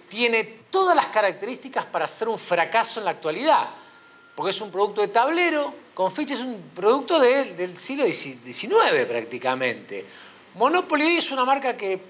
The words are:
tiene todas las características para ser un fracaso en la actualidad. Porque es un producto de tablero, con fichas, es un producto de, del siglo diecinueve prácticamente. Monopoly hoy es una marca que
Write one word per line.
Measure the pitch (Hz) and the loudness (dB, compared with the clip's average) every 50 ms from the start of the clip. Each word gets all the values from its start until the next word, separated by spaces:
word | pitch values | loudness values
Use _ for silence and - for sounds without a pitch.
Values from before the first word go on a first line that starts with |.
| - - | -20 -10
tiene | 196 220 240 233 226 226 214 - - - - _ | -4 0 0 2 2 2 0 -2 -8 -20 -10 _
todas | - 381 381 359 339 | 0 2 4 4 4
las | 294 - - | 4 2 2
características | - 214 214 190 175 - 202 233 254 - - 262 - 220 - | 2 2 2 2 0 -2 -6 -8 -8 -10 -12 -8 -6 -6 -6
para | - - 170 156 - | -4 -2 -4 -2 -4
ser | - - 220 226 | -4 -6 -4 -4
un | 220 185 | -4 -4
fracaso | - - 180 170 160 156 - 226 220 - - 226 | -4 -2 0 0 2 2 2 0 0 0 -4 -6
en | 208 | -4
la | 180 | -4
actualidad. | 156 - - 156 160 202 262 320 285 185 120 - - - - - - - - - - - - - - | -4 -4 -4 -4 -4 0 2 2 4 4 2 -2 -8 -16 -20 -20 -20 -20 -20 -20 -20 -20 -20 -18 -10
Porque | - 151 190 | -4 -4 -2
es | 190 196 | -2 -4
un | 220 202 | -6 -6
producto | 170 190 208 202 202 214 | -2 0 0 0 2 0
de | 208 196 | 0 2
tablero, | 202 233 240 285 330 339 349 339 311 294 285 277 - - - - - | 4 2 4 4 2 2 2 2 2 0 -2 -4 -6 -12 -18 -10 -4
con | - 185 190 185 | -2 -2 -2 -2
fichas, | - 302 285 277 226 | -2 -4 -4 -4 -4
es | 254 | -6
un | 254 240 196 165 147 156 | -6 -8 -10 -12 -16 -6
producto | 180 180 214 254 285 269 - 359 320 | 0 4 4 4 4 2 2 4 6
de, | 262 240 262 277 262 220 175 | 6 6 6 4 2 -2 -4
del | 165 180 180 175 - | -6 -6 -6 -8 -10
siglo | - - 269 285 277 | -10 -8 -4 0 0
diecinueve | 185 151 - - 143 131 120 117 127 120 - - 226 392 453 403 269 170 139 120 | 0 0 0 -4 -8 -10 -14 -14 -12 -10 -8 -4 0 2 4 4 4 4 2 2
prácticamente. | 104 120 117 110 113 127 123 - 127 131 131 131 123 113 104 101 - 101 98 95 - - - - - - - - - - | 0 -2 -4 -6 -6 -8 -6 -2 -2 -2 0 0 -2 -2 -4 -10 -14 -12 -12 -12 -14 -18 -20 -20 -20 -20 -20 -20 -12 -4
Monopoly | 180 226 277 330 359 359 - 311 285 302 | 0 2 2 2 2 0 0 0 2 2
hoy | 330 349 330 | 2 2 2
es | - - | 0 -2
una | 269 262 269 | -2 0 2
marca | 262 277 285 269 254 233 | 2 2 0 0 -2 -4
que | - 208 190 190 185 - - | -2 -2 -4 -4 -4 -6 -10